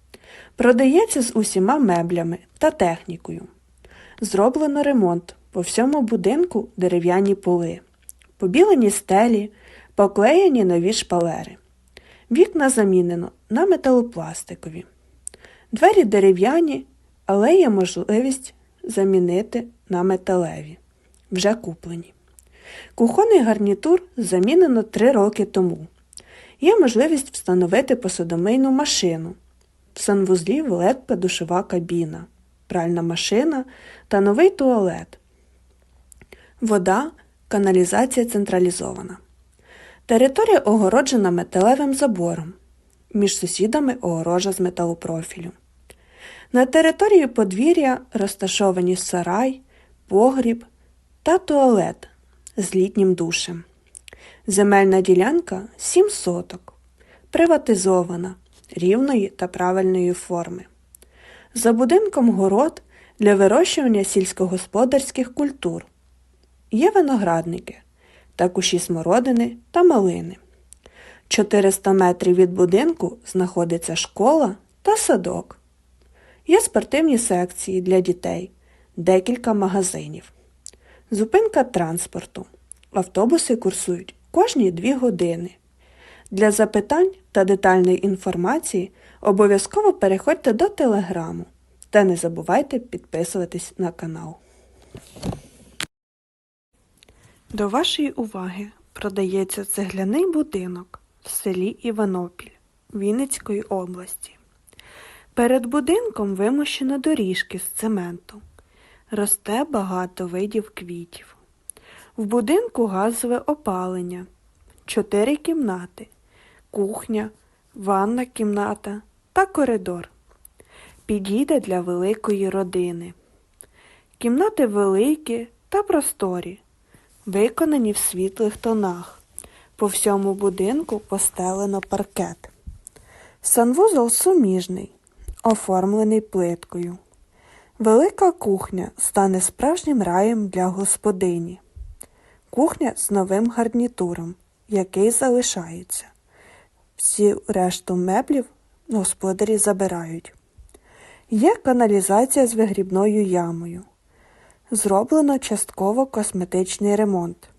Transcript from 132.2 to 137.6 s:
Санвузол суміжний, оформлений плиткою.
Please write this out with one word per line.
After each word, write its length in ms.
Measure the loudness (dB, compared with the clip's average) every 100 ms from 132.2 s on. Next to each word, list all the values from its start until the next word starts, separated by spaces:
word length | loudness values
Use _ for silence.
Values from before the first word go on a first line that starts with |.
| -8 -8 -20 _ -20 -20 -20 -20 _ -20 -20 _
Санвузол 680 | -2 2 2 4 4 4 0
суміжний, 840 | 0 2 4 2 0 -4 -10 -12 _ _ _ -18 -4
оформлений 800 | -2 -2 0 0 0 2 2 0
плиткою. 760 | 0 -2 -2 -4 -10 -10 -10 -12 _ _ _ _ _ -20